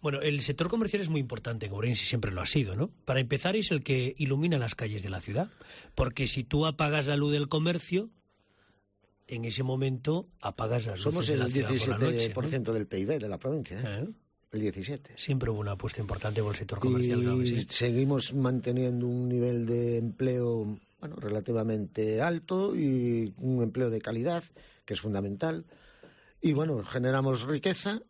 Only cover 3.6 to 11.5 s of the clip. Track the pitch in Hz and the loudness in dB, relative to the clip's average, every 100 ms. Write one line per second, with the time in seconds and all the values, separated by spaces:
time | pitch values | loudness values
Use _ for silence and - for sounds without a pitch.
3.6 | 208 160 - 131 127 - 147 139 165 156 | 0 -2 0 0 0 -2 0 2 2 2
4.6 | 117 - 113 104 95 92 87 104 196 - | 0 -2 -4 -4 -6 -6 -4 -2 -2 -6
5.6 | - - - - 156 - 131 - 123 147 | -20 -20 -18 -2 -2 0 -2 -2 0 2
6.6 | 156 143 151 151 139 143 147 147 143 156 | 2 2 0 2 2 2 2 2 2 2
7.6 | 160 170 - 175 226 _ _ _ _ _ | 2 0 0 -2 -2 _ _ _ _ _
8.6 | _ _ _ _ _ _ _ 120 117 113 | _ _ _ _ _ _ _ -6 -4 -2
9.6 | 131 131 135 131 139 165 180 - 101 - | 0 2 2 0 0 -2 -2 -8 -8 -4
10.6 | 110 120 113 95 147 165 151 143 127 | 0 0 -2 -2 0 0 2 2 2